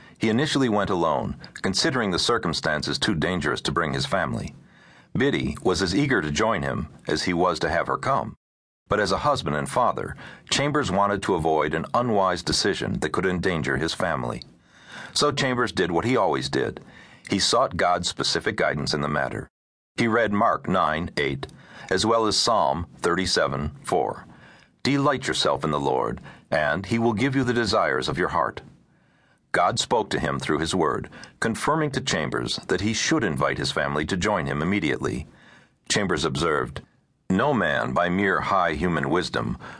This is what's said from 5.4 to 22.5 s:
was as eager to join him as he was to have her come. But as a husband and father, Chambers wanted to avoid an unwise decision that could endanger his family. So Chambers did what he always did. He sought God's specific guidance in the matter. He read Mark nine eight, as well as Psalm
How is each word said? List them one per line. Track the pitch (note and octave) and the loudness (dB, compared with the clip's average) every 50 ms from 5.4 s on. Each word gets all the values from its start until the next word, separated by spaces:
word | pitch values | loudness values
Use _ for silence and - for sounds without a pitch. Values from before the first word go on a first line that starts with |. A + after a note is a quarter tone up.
| C2 - D2 - - | -2 -2 -4 -2 0
was | F#2+ F2+ E2+ | 0 2 2
as | F#2+ E2+ F#2+ | 0 0 2
eager | B2 D3 C3+ C3 G2 | 0 2 2 2 2
to | D2+ D#2 | 2 0
join | D2 D2+ A2 A2 A2 E2+ | 2 2 2 2 2 0
him | C#2+ C#2 A#1+ - D#2+ - - - - | 0 -2 -2 -4 -6 -8 -10 -12 -4
as | - D#2+ D#2 - | -2 -2 0 0
he | F#2+ F2 | 0 2
was | E2+ F2 F2+ E2 D2 | 2 2 2 2 0
to | E2 D#2 | 0 0
have | E2 E2+ C#2+ | 0 0 0
her | - - | 0 -2
come. | - - B2+ C#3 A#2 A#1 - - _ _ _ _ _ _ _ _ _ _ - | -2 0 0 0 0 -2 -6 -10 _ _ _ _ _ _ _ _ _ _ -2
But | G2+ G#2 | 0 2
as | G#2 F2+ F#2+ | 2 2 0
a | F2 | 0
husband | - D3 C#3 C3 - D2+ D2 | 2 2 0 0 0 -2 -2
and | D2 - - | -2 -2 -2
father, | - B2+ A#2+ G2+ - - G1+ G1+ - - - - - - - - | 0 2 2 2 0 -2 -6 -8 -8 -12 -14 -18 -20 -16 -8 -4
Chambers | - - C#3 D3 C3+ A2+ G#2+ F#2+ | -2 0 0 0 0 0 0 2
wanted | F2+ G2 G2+ G2+ G2+ G2 - | 2 2 4 2 2 0 2
to | - F#2+ | 0 0
avoid | E2 D#2 D#2+ D#2 D2+ D2 D#2 D#2+ | 2 2 2 2 2 2 0 0
an | E2 - - - | -2 -4 -2 -2
unwise | A#2+ B2 B2 G#2+ G2+ F#2+ F#2 F2+ F2 F2 | 0 0 2 2 2 2 2 0 0 -2
decision | D2+ D2 - - G2+ F2 - - G#1+ A#1 C2 | -2 -2 0 2 0 0 0 -2 -2 -2 -2
that | - - - | -2 -2 -2
could | - - | 0 0
endanger | F#2+ F2+ F2 E2 F#2+ F2 D#2+ C2+ C#2+ C2+ | 0 0 2 0 0 0 0 0 0 0
his | C2 D#2 E2 - | 0 0 -2 -2
family. | - F#2 F2 D#2 C2 A#1+ A#1+ A1+ A#1 - - - _ _ _ _ - - - - - - - - | -2 -2 0 0 -2 -2 -4 -6 -8 -10 -16 -20 _ _ _ _ -20 -20 -18 -18 -16 -14 -6 -2
So | - D3+ D3 | 0 0 2
Chambers | C#3 B2+ C3+ C3 B2+ A#2+ A#2+ G#2 | 2 2 0 0 2 0 0 0
did | - F#2 F2+ E2+ | 2 0 0 2
what | E2+ E2+ F#2 | 2 0 2
he | A#2 B2+ | 2 2
always | A2+ G2 E2+ C#2+ C2+ C2+ C2+ | 4 4 2 2 0 -2 -2
did. | C#2 C2+ B1 G#1+ - - - - - - - - - - - - | 0 0 0 0 -4 -8 -14 -18 -20 -20 -20 -20 -20 -16 -6 -2
He | G2 F#2+ | 0 0
sought | - - - A#2+ C3 - F2+ | 2 2 4 4 2 2 0
God's | E2 F#2+ F2 F2 F2 E2+ - | 0 2 2 2 2 0 -4
specific | - - C#2 - - E2+ - - - | -4 -2 -2 -2 -2 0 -2 -2 -2
guidance | - E2 D2 C#2+ D2 C#2+ - - | 0 0 0 0 -2 -2 -2 -2
in | D2 | -2
the | C#2+ | -2
matter. | D2 D2 D2 C2+ - G#1 G#1+ - - _ _ _ _ _ _ _ _ - | -2 -2 -2 -2 -2 -4 -8 -10 -12 _ _ _ _ _ _ _ _ -4
He | - A#2+ A#2 | 0 0 2
read | G#2+ A#2 A2+ G#2 G#2 | 4 2 2 2 2
Mark | G#2 A2+ A2 D#2 - - | 2 2 2 2 0 -2
nine | - F#2 F#2 E2 D#2 D#2 D#2+ F2 E2 - | 0 2 2 2 2 2 0 -2 -4 -4
eight, | D#2 C#2+ C#2 C#2 C#2 - - - - - - - - - - | -2 -2 -2 -2 -4 -8 -12 -14 -20 -20 -20 -20 -14 -4 -2
as | F#2+ F#2 G#2 | 0 2 4
well | A2 A2+ A2+ A2 | 4 4 4 4
as | G#2 G2 | 2 2
Psalm | - - B2 | 2 2 2